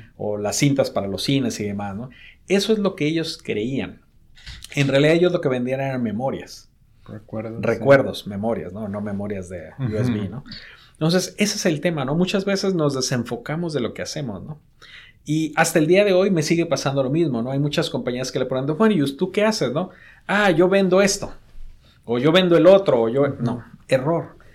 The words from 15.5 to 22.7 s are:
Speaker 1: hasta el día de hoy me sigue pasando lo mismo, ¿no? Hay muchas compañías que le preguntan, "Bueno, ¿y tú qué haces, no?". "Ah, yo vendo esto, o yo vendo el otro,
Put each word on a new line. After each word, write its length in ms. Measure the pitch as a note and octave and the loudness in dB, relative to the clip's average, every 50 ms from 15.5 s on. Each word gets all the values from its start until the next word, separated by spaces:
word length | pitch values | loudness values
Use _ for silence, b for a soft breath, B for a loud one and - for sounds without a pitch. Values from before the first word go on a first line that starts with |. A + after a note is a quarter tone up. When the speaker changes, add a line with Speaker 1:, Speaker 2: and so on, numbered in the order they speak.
| - | 2
Speaker 1:
hasta 220 | D#3+ E3 E3 - F3 | 2 0 2 4 2
el 80 | D3+ | 4
día 180 | D#3 F3+ G3 G#3 | 6 6 6 6
de 100 | G#3 F#3 | 6 4
hoy 180 | F3+ F#3+ G#3 | 4 4 4
me 100 | F#3+ D#3+ | 2 0
sigue 240 | D3 - E3+ E3 E3 | 2 2 2 2 2
pasando 380 | E3 F3+ E3+ - C#3+ C3+ C#3 C3 | 0 -2 -2 -2 -2 0 0 0
lo 80 | B2 | 0
mismo, 320 | C#3+ E3 E3+ D3+ B2 A2+ A#2 | 0 0 0 0 0 -2 -2
¿no? 80 | B2+ | -2
Hay 80 | C3+ C#3 | -2 -2
muchas 320 | D3 D3 C#3+ E3+ D#3 - | -2 0 0 -2 -2 -2
compañías 400 | - B2+ A#2 B2+ B2 B2 C3 - | -4 -4 -4 -4 -4 -4 -6 -4
que 80 | - C#3+ | -2 -4
le 60 | C3 | -2
preguntan, 300 | C3 C3 B2+ C3 C#3+ D#3 D#3 | -2 -2 -2 -2 -2 0 2
"Bueno, 180 | A3 A3 G#3 | 2 4 4
¿y 200 | E3 C#3 C#3 C#3 | 2 2 0 0
tú 160 | - F#3 F#3 | -2 -4 -2
qué 120 | - G#3 G#3 | 0 0 0
haces, 260 | A3+ A3 - D3 A#2+ | 2 0 0 -2 -2
no?". 200 | B2 D#3 F#3 F#3+ B B B B B B B | -2 -4 -4 -6 B B B B B B B
"Ah, 240 | - F#3 G3+ G#3 G3 | -2 0 2 4 4
yo 180 | E3+ D3+ F3+ F3+ | 4 4 4 4
vendo 320 | F#3+ G3 G3 F3+ F3+ F#3+ | 4 4 4 4 4 4
esto, 300 | G3+ G3 - - - - - - - - - - - - - - b b b b _ | 4 4 2 -2 -6 -10 -12 -16 -20 -20 -16 -14 -14 -14 -16 -20 b b b b _
o 120 | - A#2 B2 | -4 -2 2
yo 140 | B2+ D#3 | 2 4
vendo 260 | D#3+ F#3 F#3 F3 E3+ D#3+ | 4 4 4 6 4 6
el 80 | D#3 | 8
otro, 380 | F3 | 8